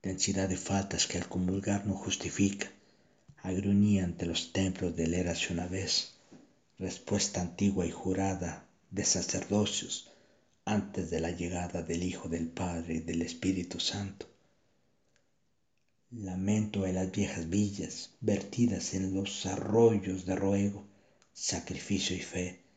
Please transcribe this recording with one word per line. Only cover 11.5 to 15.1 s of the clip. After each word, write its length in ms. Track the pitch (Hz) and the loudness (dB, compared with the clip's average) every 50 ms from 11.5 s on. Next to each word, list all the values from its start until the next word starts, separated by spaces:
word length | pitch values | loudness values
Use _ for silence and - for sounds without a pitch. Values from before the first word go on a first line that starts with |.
| 87 87 87 85 - 87 | -2 -4 -4 -2 -4 -4
del 220 | 80 - 85 85 90 | -2 -2 -2 -2 0
Hijo 260 | 90 87 - - 82 | -2 -2 -4 -4 -4
del 180 | 82 82 82 | -2 -2 -2
Padre 480 | 82 - - 90 87 85 85 82 85 82 | -4 -4 -4 -4 -2 -2 -4 -4 -4 -4
y 40 | 82 | -4
del 220 | 82 82 - 85 | -2 -2 -2 -2
Espíritu 580 | 85 - - - - 92 95 90 87 - - 87 | -2 -4 -6 -2 0 0 0 0 -2 -6 -4 -4
Santo. 480 | - - - 101 101 98 - - - - - _ _ _ _ _ _ _ _ _ _ _ _ _ _ _ | -2 -2 -2 -4 -6 -6 -8 -12 -16 -18 -18 _ _ _ _ _ _ _ _ _ _ _ _ _ _ _